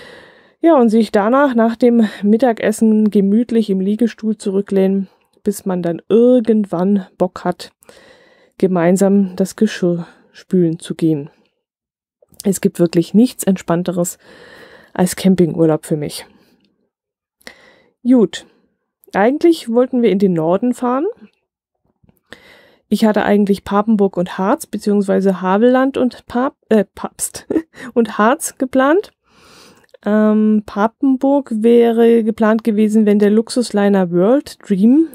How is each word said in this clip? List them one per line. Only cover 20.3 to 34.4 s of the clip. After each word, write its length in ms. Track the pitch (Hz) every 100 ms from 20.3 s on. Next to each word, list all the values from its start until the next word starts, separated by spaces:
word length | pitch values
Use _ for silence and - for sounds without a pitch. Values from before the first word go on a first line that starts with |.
Norden 400 | 170 156 190 247
fahren. 320 | 240 247 254 359 480 214 _ _ _ _ _ _ _ _ _ _ - _ - _ _ -
Ich 160 | 214
hatte 200 | 220 208
eigentlich 400 | - 202 202 196
Papenburg 520 | - 202 208 220 196 180
und 220 | 180 -
Harz, 280 | 190 294 -
beziehungsweise 760 | 208 208 202 196 190 196 185
Havelland 560 | 185 196 247 254 269 -
und 300 | 247 - -
Pap-, 300 | 240 269 - -
äh, 160 | 220 190
Papst 520 | - - - - - - 320 -
<laughs> 240 | - 254
und 240 | 240 220 -
Harz 400 | 214 302 - -
geplant. 540 | 262 262 269 339 - _ _ _ _ - - _ _ _
Ähm, 580 | - 214 214 214 214 214 208
Papenburg 840 | 202 220 - 277 262 277 285 277
wäre 720 | 220 226 233 233 226 233 233
geplant 400 | 214 220 214 220
gewesen, 440 | 233 208 214 214 208
wenn 120 | 208
der 120 | 208
Luxusliner 840 | 214 226 - 226 208 202 196 180
World 460 | 175 190 269